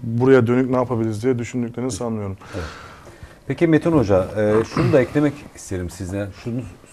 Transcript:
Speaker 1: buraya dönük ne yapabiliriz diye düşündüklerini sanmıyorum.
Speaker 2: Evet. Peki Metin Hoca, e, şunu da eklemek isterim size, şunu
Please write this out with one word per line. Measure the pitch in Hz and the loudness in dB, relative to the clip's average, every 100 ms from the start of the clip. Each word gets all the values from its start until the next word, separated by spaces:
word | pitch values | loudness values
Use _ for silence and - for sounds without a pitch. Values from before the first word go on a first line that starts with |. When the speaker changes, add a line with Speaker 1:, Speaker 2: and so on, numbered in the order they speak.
Speaker 1:
buraya | 117 117 127 131 117 | -4 2 6 6 6
dönük | 123 131 | 2 2
ne | 127 | 0
yapabiliriz | 120 117 113 107 | 0 -2 -2 -2
diye | 127 120 | -2 -2
düşündüklerini | 113 127 117 120 131 | -4 -6 -6 -6 -6
sanmıyorum. | 107 117 110 98 98 - 98 | -6 -6 -6 -6 -10 -12 -10
Speaker 2:
Evet. | 78 - - - - - - - - | -10 -12 -18 -20 -20 -20 -20 -14 -8
Peki | - 170 | 0 2
Metin | 151 170 | 4 4
Hoca, | 156 101 92 92 107 | 2 4 2 2 0
e, | 107 110 110 - | 2 2 0 0
şunu | - | 4
da | 147 | 4
eklemek | 120 147 147 147 - - | 4 2 0 -2 -14 -16
isterim | - 92 87 | -8 -6 -6
size, | - 90 98 101 - | -8 -8 -6 -6 -10
şunu | 123 123 104 - - | -8 -8 -8 -14 -20